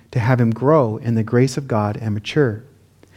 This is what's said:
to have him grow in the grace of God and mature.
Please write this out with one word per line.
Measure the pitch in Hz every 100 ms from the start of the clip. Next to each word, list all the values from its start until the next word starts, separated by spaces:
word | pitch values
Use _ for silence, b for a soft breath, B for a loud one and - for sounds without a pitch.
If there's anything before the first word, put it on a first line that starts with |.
| b
to | 127
have | 113 123
him | 117
grow | 110 131 156 117 110
in | 120 113
the |
grace | 110 120 135 151
of | 135
God | 113 104 113
and | 110
mature. | 104 - 156 131 107 - _ _ _ B